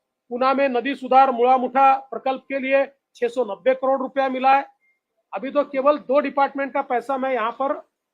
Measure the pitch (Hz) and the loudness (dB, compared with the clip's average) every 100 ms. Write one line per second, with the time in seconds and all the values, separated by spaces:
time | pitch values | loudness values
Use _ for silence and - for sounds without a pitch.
0 | _ _ - 240 262 269 277 240 254 269 | _ _ -10 -2 0 2 0 0 -4 -4
1 | 254 262 262 233 247 254 247 269 277 269 | 4 6 6 4 2 2 2 2 4 2
2 | - 226 262 262 - 269 262 277 269 _ | -2 -8 -6 -6 -6 -6 0 0 0 _
3 | _ - 240 247 214 196 262 262 262 269 | _ -6 -6 -4 -6 -4 -2 0 0 -2
4 | 262 269 269 254 262 277 277 _ _ _ | -2 -2 -2 0 2 2 0 _ _ _
5 | _ _ _ 196 262 294 277 269 277 294 | _ _ _ -10 -6 -4 -2 0 0 0
6 | 196 285 277 277 277 277 277 285 277 247 | 0 -2 0 0 -2 -2 -6 -4 -4 -4
7 | 240 262 262 247 226 233 277 302 - _ | -4 -4 -4 -2 -4 -4 -4 -6 -10 _
8 | _ | _